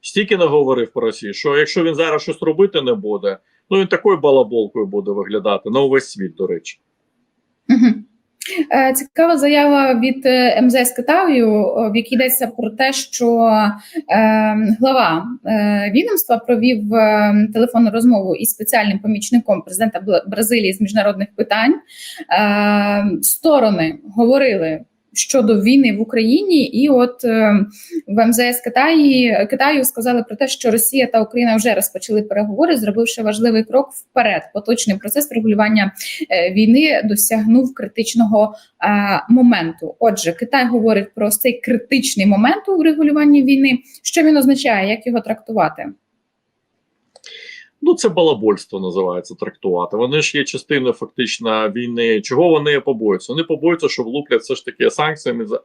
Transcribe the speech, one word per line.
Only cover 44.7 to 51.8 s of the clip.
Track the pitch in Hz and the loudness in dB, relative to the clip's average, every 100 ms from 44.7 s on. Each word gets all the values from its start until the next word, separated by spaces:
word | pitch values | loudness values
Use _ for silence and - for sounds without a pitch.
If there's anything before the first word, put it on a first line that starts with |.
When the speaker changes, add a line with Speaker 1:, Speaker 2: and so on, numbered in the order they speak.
| 208 190 | 0 0
Speaker 2:
Як | 226 247 | -4 -4
його | 233 | -4
трактувати? | 214 220 - 220 160 - 190 302 _ _ _ _ _ _ _ _ _ _ _ _ - - - - - _ 302 | -4 -10 -4 -2 -2 -2 -14 -16 _ _ _ _ _ _ _ _ _ _ _ _ -20 -20 -20 -20 -20 _ 0
Speaker 1:
Ну, | |
це | 330 220 | 0 0
балабольство | 170 160 123 107 101 - 98 | 2 0 2 0 -2 -6 -8
називається | 92 90 92 90 - | -6 -2 -2 -4 -10
трактувати. | 104 - - 98 90 90 104 | -10 -10 -6 -4 -2 -2 -4
Вони | 123 151 | -2 -2
ж | 143 147 | -2 -4
є | |
частиною | 139 131 - 143 131 | -6 -8 -4 -2 -2
фактично | 113 113 - 117 - 117 110 110 | -4 -8 -6 -6 -4 -4 -2 -2
війни. | 104 | -4